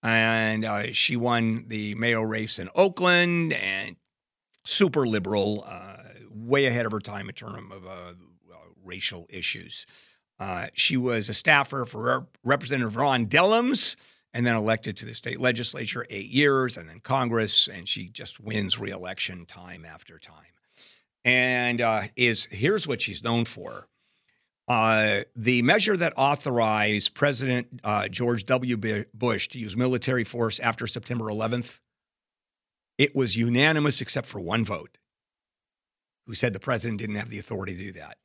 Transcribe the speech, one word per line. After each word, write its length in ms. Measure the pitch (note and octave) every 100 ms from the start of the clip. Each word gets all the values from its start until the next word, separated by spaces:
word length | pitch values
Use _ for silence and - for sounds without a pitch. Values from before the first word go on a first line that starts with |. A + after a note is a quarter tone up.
And, 600 | A#2 A2+ A2+ A2+ A2 A2
uh, 280 | A2 G#2 G#2+
she 240 | - - A#2+
won 480 | A#2+ A#2+ A2+ A2+ A#2
the 260 | A2 G#2 G#2
mayoral 280 | A#2 A2+
race 340 | A2 A2 A2 -
in 120 | F#2
Oakland, 760 | - F#3+ F3+ F3+ F3 F3 F3 E3
and 440 | C3+ G2 F#2+ G#2+ B2+ _ _ _ _ _ _
super 420 | - - F#3+ D3 B2+
liberal, 580 | G#2+ F2+ G#2 G2+ G#2 -
uh, 280 | F2+ F#2+ F#2+ - - G#2
way 340 | G#2+ A#2 C#3
ahead 220 | C3+ A#2+ A2+
of 60 |
her 80 | G#2+
time 280 | G2+ G2+ F#2+
in 60 |
terms 360 | - A2 G#2 -
of, 160 | G2 F#2
uh, 40 |
uh, 240 | F#2 F2+ F2 F2 F2 E2+ F2 E2+ E2+
racial 440 | F#2 F#2 - F2+ E2+
issues. 560 | F#2+ E2+ - F2 - - - - _ _ _
Uh, 280 | F#2+ F2+ -
she 240 | - - C3
was 320 | B2 A#2 G#2
a 60 |
staffer 500 | G#2+ - C#3+ C#3 C3+
for 180 | B2 A2
Rep-, 360 | A#2+ C3 C3 _
Representative 520 | A#2+ C#3 B2+ C3+ A#2 G#2+
Ron 300 | C#3+ B2+ A2+
Dellums, 720 | D3 F#3 A3+ B3 C#4 - - - _ _
and 120 | A#2+ A#2+
then 80 |
elected 420 | A#2 G#2+ A2+ - F#2+
to 80 | A2+
the 80 |
state 260 | A2+ A#2+ B2
legislature 680 | B2+ A#2 A#2+ C3 A2 B2 A#2+
eight 180 | G2+ G2
years, 480 | B2 D3 C3+ B2+ A2
and 120 | E2
then 120 | E2
Congress, 680 | - C3+ B2 A2+ G#2+ - -
and 220 | G2 F2
she 200 | - F#2
just 280 | A2+ - -
wins 400 | G#2 A2 G2 G#2+
re-election 680 | G2+ F#2+ F2+ F#2+ - F2+ E2+
time 400 | F2+ F2+ F2 D#2+
after 320 | D2+ - E2
time. 160 | - D#2 D#2 _ _ - - - _ _
And, 560 | B2 B2+ B2+ B2 A#2+ A#2+
uh, 220 | A#2 A2 G2
is, 320 | - A#2+ A2 -
here's 360 | G2 C3+ G#3+ D#3+
what 140 | A#2+
she's 240 | - E2
known 220 | A#2 A#2 A#2
for. 400 | - - G#1+ - _ _ _ _ _ _ _ -
Uh, 540 | A#2+ A2 A2 G#2+ G2+ -
the 280 | - A2 B2
measure 340 | A#2+ G#3 G#3 F#3+
that 160 | E3 -
authorized 960 | C3+ C#3+ C#3+ B2 A2 G#2+ G#2+ G#2 -
President, 680 | - D3 B2 C3+ B2 A#2+ B2
uh, 240 | G#2+ G#2 G2
George 360 | F#2 A#2+ A#2+
W. 320 | G2+ C3 B2+ A#2
Bu-, 300 | A2 G#2 -
Bush 340 | G#2+ A#2+ A2 -
to 100 | B2+
use 180 | G#2+ G2
military 480 | B2+ B2+ - B2+
force 360 | A2 A#2+ A2+ -
after 260 | A#2+ A#2 A#2
September 440 | B2 - A#2+ A2
eleventh, 500 | G#2+ A2+ A#2+ A#2 - _ _ _ _ _ _ _ _ _ _ _ -
it 180 | C#3+ C3+
was 200 | B2 G2
unanimous 640 | A#2 A#2+ D3+ D#3 D3 B2+
except 260 | G#2+ - -
for 140 | G#2
one 240 | E2+ A2
vote, 340 | G#2 F2+ D2 _ _ _ _ _ _ _ _ _ _ _ _ _ -
who 80 |
said 180 | G#2+ B2+
the 80 | F#2+
president 380 | - A#2 A#2 G#2
didn't 180 | G#2+ G#2
have 140 | A#2
the 80 | G#2+
authority 380 | - G2 F#2+ F2+
to 80 | G2
do 60 |
that. 260 | F2+ D2+ -